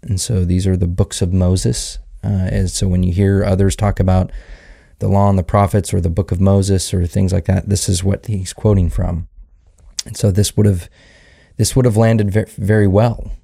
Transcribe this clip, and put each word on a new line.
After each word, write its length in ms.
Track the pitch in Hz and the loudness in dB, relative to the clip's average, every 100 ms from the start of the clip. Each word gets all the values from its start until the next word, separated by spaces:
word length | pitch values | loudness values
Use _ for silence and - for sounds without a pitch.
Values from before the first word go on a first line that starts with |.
And 160 | - 95 | -6 -6
so 260 | - 95 87 | -2 -2 0
these 220 | 92 95 | 0 0
are 100 | 92 | 0
the 100 | 87 | -2
books 340 | 90 101 - | 0 -2 -2
of 120 | 92 | -2
Moses. 640 | 95 90 92 120 123 - - - - | 2 2 2 0 -4 -8 -12 -16 -10
Uh, 240 | 104 101 92 | -4 -2 -2
and 180 | 98 92 | -2 -2
so 180 | - 95 | -2 0
when 160 | 90 | 0
you 100 | 90 | 0
hear 300 | 87 98 98 | 2 2 2
others 320 | 95 92 98 - | 2 2 0 0
talk 240 | 104 - | -2 0
about 320 | 92 92 87 - - - - - _ _ | 2 2 0 -6 -16 -20 -20 -20 _ _
the 80 | 104 | 0
law 220 | 98 101 | 2 2
and 100 | 98 | 2
the 40 | |
prophets 500 | 85 104 98 104 - | 0 0 2 0 0
or 80 | 92 | -2
the 80 | 87 | -2
book 220 | 85 92 | -2 -2
of 100 | 90 | 0
Moses 520 | 95 98 95 95 - | 2 4 2 0 -2
or 140 | 98 90 | -4 -2
things 240 | 101 95 | -2 0
like 140 | 95 95 | -2 0
that, 240 | 95 - | -2 0
this 180 | 101 - | -2 0
is 160 | 90 | -2
what 220 | 92 101 - | -2 -4 -4
he's 280 | 104 95 | -8 -8
quoting 360 | - 110 101 87 | -2 2 2 2
from. 380 | - 90 85 - - - _ _ _ - - - | -2 -4 -6 -10 -18 -20 _ _ _ -14 -14 -12
And 100 | 110 | -2
so 120 | 107 | 0
this 240 | 92 101 - | 2 0 2
would 80 | 104 | 2
have, 240 | 92 - _ _ _ _ _ _ - | 0 -6 _ _ _ _ _ _ -4
this 180 | 107 135 | 0 2
would 100 | 123 | 2
have 120 | 107 | 4
landed 340 | 113 113 101 | 2 2 0
ve-, 120 | 101 - - | -2 -4 -6
very 300 | 95 107 101 | 0 2 4
well. 440 | 95 120 - - - | 4 2 -2 -10 -14